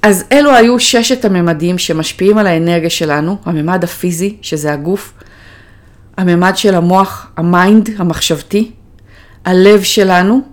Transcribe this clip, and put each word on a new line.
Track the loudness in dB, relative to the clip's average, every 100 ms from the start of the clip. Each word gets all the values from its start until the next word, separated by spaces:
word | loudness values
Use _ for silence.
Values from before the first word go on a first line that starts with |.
אז | 0 0 0
אלו | 2 4
היו | 4 4 2
ששת | 0 0 0 -2
הממדים | 0 0 0 -2 -2 -4
שמשפיעים | -4 -6 -6 -2 0 2
על | 2
האנרגיה | 0 0 0 -2
שלנו, | -4 -2 -2 -2 -6
הממד | -6 -4 -2 -2
הפיזי, | -4 -4 -6 -4 -6 -8
שזה | -10 -6 -6
הגוף, | -6 -4 -6 -8 -20 -20 -20 -20 -20 -20 -20 -20 -20 -20 -4
הממד | 0 2 0 0
של | 0
המוח, | 0 2 0 0 -6 -16 -6
המיינד, | 0 2 4 4 2 -4
המחשבתי, | -4 -4 -4 -6 -4 -4 -4 -8 -20 -20 -20 -20 -20 -12
הלב | -2 4 6 4
שלנו | 2 0 2 2 2 0 -2